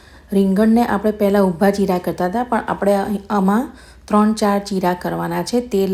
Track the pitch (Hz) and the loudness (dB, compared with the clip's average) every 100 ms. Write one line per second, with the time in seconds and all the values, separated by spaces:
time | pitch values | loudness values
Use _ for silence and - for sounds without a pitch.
0 | - - - 196 196 190 220 226 233 202 | -20 -20 -4 0 2 4 4 4 2 0
1 | 214 208 202 202 190 165 202 202 190 180 | -2 0 2 2 2 2 2 2 0 -2
2 | 180 160 180 214 247 220 - 180 202 196 | -2 -4 -2 -2 -2 -4 -4 -2 0 0
3 | 196 196 - 208 190 208 285 - - - | -2 -6 -4 0 2 2 -2 -10 -20 -20
4 | - 208 214 214 208 202 202 190 180 180 | -2 2 2 2 0 0 -2 -4 -2 -2
5 | 170 170 170 175 175 240 240 196 190 | -4 -6 -4 -6 -4 -4 -2 -2 0